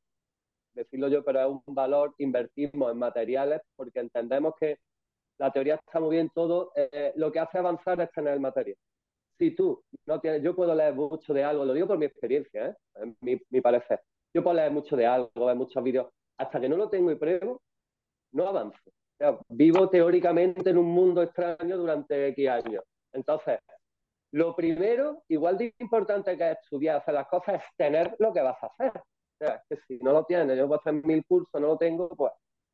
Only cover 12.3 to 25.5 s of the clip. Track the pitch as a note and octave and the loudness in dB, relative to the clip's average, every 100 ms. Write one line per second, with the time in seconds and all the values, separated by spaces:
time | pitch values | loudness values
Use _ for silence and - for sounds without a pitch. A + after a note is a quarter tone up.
12.3 | C#3+ C#3 G#2+ C3+ G#3 _ - A2 A2+ B2 | -2 -2 -8 -8 -10 _ -14 -14 -8 -4
13.3 | B2+ - B2+ B2 A#2+ - A2 _ _ _ | -4 -2 0 4 2 2 -4 _ _ _
14.3 | F3 F3 E3+ D3+ D3 C#3+ C3+ A#2 B2+ A#2+ | -2 2 2 0 -2 -2 0 2 2 0
15.3 | A#2 B2 B2 B2+ C3 B2 B2+ B2 _ _ | -2 0 0 -2 -4 -2 -2 -4 _ _
16.3 | - C3 C3+ C3 E3 G#3+ G3 F3 D3 D3+ | -10 -6 -4 -2 0 0 2 0 0 0
17.3 | F3 G#3 B3+ _ _ _ _ _ _ _ | -2 -4 -10 _ _ _ _ _ _ _
18.3 | C3+ F#3 F#3 G#2 - _ _ _ - D3 | -4 -2 -2 -4 -10 _ _ _ -2 0
19.3 | - - A#2 D#3+ F3 F#3 F3+ E3+ F3 E3+ | 0 -2 6 6 8 6 6 6 4 4
20.3 | E3+ F#3 F3+ F#3 F3 E3+ F3 F#3 F3 E3+ | 4 2 2 2 4 4 6 6 4 2
21.3 | - F3 D#3+ E3+ F#3 E3+ D3 C#3 C#3+ C#3 | 0 -4 -4 -4 -2 -2 -2 -2 -2 -2
22.3 | C3 C3+ A#2+ A#2 G2+ - _ _ C3 C#3 | 0 0 0 -2 -8 -10 _ _ -8 -4
23.3 | D3+ - A2+ _ - _ _ _ _ _ | -2 -2 -6 _ -20 _ _ _ _ _
24.3 | D3 E3 E3+ E3 D#3+ G3+ A#3+ D4 D4+ - | -2 -2 0 -2 0 0 0 -2 -6 -4
25.3 | - E3+ | -2 0